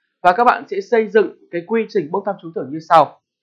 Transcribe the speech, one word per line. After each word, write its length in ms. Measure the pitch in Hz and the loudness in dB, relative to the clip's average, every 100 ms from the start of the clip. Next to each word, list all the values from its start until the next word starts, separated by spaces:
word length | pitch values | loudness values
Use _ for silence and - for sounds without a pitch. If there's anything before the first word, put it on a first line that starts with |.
| _ _ | _ _
Và 100 | 180 | 0
các 120 | 180 | 2
bạn 200 | 240 - 269 | 2 0 -2
sẽ 120 | 196 | -10
xây 280 | - 233 214 | -2 -2 2
dựng 280 | 208 180 - _ | 0 0 -4 _
cái 120 | 170 170 | -12 -4
quy 200 | 226 220 | -4 -2
trình 220 | 208 147 | -4 -4
bốc 120 | 190 202 | -6 -6
thăm 100 | 196 | -10
trúng 100 | 165 | -10
thưởng 140 | 175 131 | -12 -10
như 60 | 156 - | -8 2
sau. 320 | 165 - - _ _ | 4 4 -2 _ _